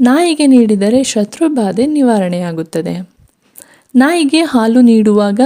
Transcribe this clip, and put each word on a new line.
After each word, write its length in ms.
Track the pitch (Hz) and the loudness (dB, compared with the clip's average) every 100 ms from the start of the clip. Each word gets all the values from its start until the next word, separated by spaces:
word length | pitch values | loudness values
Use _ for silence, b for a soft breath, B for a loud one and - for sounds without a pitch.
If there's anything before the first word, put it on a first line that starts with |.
ನಾಯಿಗೆ 460 | 240 277 349 302 294 | 0 2 0 0 2
ನೀಡಿದರೆ 560 | 254 226 208 196 247 | 4 4 0 0 0
ಶತ್ರು 460 | 262 220 208 - 330 | -2 -4 -6 -4 -4
ಬಾಧೆ 360 | 285 202 185 277 | -2 -2 -2 -2
ನಿವಾರಣೆಯಾಗುತ್ತದೆ. 1200 | 302 254 220 185 175 180 165 160 165 170 170 185 _ _ _ b b b b b 247 | 0 0 0 -2 -4 -6 -8 -8 -8 -6 -8 -12 _ _ _ b b b b b 0
ನಾಯಿಗೆ 460 | 269 339 285 311 | 2 0 0 0
ಹಾಲು 400 | 320 262 226 233 | 0 0 0 4
ನೀಡುವಾಗ 580 | 240 226 214 208 202 202 | 4 4 2 0 0 0